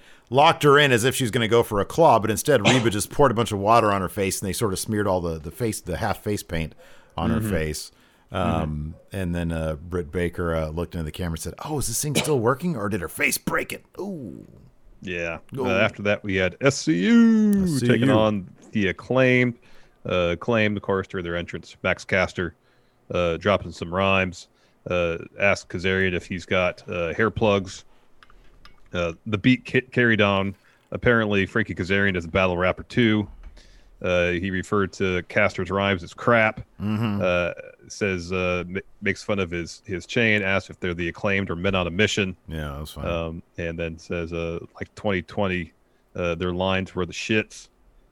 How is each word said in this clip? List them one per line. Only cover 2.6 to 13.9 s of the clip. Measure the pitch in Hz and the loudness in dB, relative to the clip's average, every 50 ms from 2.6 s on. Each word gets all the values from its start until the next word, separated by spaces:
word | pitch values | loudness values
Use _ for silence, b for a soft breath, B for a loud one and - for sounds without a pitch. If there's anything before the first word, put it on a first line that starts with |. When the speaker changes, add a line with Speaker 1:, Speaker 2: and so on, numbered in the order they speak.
| 101 | 4
Speaker 1:
Reba | 104 123 131 110 117 | 4 4 4 2 0
just | 98 104 - - | 0 -2 -4 -2
poured | - - 147 127 | 2 4 4 4
a | 110 | 4
bunch | 113 113 - | 2 0 -2
of | 107 98 | -2 0
water | 98 104 117 117 110 104 | 2 4 6 6 6 4
on | 101 98 | 2 2
her | 92 85 | 0 -2
face | - 110 98 95 - - | -2 -2 -2 -2 -2 -2
and | - 95 | -4 -4
they | 87 | -4
sort | - 120 101 92 | -2 -2 -2 -2
of | - | -4
smeared | - - 107 104 101 | -4 -2 -2 0 2
all | 101 92 92 | 2 0 0
the, | 87 85 80 80 | 0 -4 -6 -6
the | 80 85 | -8 -12
face, | - - 123 110 104 - | -8 -4 -4 -4 -4 -4
the | - 87 80 | -6 -6 -6
half | 78 113 104 95 - - | -4 -2 -4 -4 -4 -4
face | 107 104 98 - | -4 -4 -4 -6
paint | - 90 82 80 78 - b b b b b b b b | -4 -4 -4 -4 -4 -8 b b b b b b b b
on | 80 82 113 | -4 -2 0
Speaker 2:
Mm-hmm. | 113 113 110 | 0 0 -2
Speaker 1:
her | 107 | -2
face. | 95 80 80 78 76 - - - b b b b b b b b | -2 -2 -2 -2 -4 -8 -10 -14 b b b b b b b b
Um, | - 95 90 85 82 82 80 76 76 76 76 78 85 - - - | -4 -2 0 0 0 0 -2 -2 -4 -6 -8 -8 -10 -14 -16 -10
Speaker 2:
Mm-hmm. | - | -8
Speaker 1:
and | 98 92 87 87 | -6 -4 -2 -2
then, | 87 85 85 | -2 -2 -2
uh, | 82 82 80 78 78 | -2 -2 -2 -4 -4
Britt | 73 87 87 87 90 82 73 | -6 -8 -6 -6 -6 -6 -4
Baker, | 78 90 87 85 - - 87 85 82 | -4 -2 -2 -2 -2 -4 -4 -2 -2
uh, | 80 78 78 | -2 -2 -4
looked | 80 85 87 - - | -4 -6 -6 -6 -6
into | 82 80 | -8 -8
the | 76 | -8
camera | - - 90 85 82 | -6 -6 -6 -4 -4
and | 78 | -6
said, | - 87 - - - | -8 -10 -12 -10 -10
"Oh, | 147 151 139 | -6 -4 -4
is | 120 | -4
this | - 123 - | -4 -4 -4
thing | - 151 135 | -4 -2 -2
still | - - 156 151 123 | -2 0 0 0 0
working | 107 120 135 131 170 180 156 | 0 0 0 0 -2 -6 -4
or | 113 101 104 | -4 -4 -4
did | 104 98 | -4 -4
her | 85 - | -6 -6
face | - - 147 135 - | -6 -2 -2 -2 -2
break | - - - 160 156 139 - 165 | -2 -4 -4 -4 -4 -4 -6 -10
it?" | 160 - _ | -14 -16 _